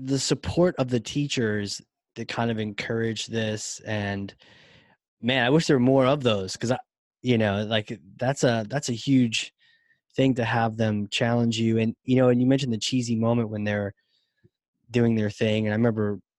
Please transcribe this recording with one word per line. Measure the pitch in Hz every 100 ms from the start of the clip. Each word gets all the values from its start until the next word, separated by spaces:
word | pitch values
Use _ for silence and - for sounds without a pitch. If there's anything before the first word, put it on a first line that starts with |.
| 131
the | 135
support | - 143 - - 180 -
of | 127
the | 123
teachers | - 147 143 - 113 104 101 - - _ _ -
that | 110
kind | - 117
of | 110
encourage | 107 101 - 113 113 110 -
this, | 113 110 107 - -
and | 107 107 101 101 98 - - - - - _ _ _ _
man, | 117 135
I | 120
wish | 151 165
there | 139
were |
more | 123 135 127
of | 147
those, | 123 104 95 -
'cause | 117
I, | 127 - _ _ _
you | 123 117
know, | 107 98
like, | 107 110 107 113 90 -
that's | 123 143
a, | 135 117 104
that's | 135 -
a |
huge | 117 - 131 120 110 - _ _ _ _ _ _
thing | - 135
to | 123
have | 113 117 113 110
them | 110 104 101
challenge | - 117 120 117 110
you. | 113 113
And, | 113 -
you | - 127
know, | 127
and | 123
you | 127
mentioned | 135 135
the | 110
cheesy | - 127 120 113
moment | 113 120 110
when | 107
they're | 104 104 101 - _ _ _ _ _ _ _ _ _
doing | 120 117 113
their | 107
thing. | - 113 110 107
And |
I | 107
remember | 117 110 104 101 -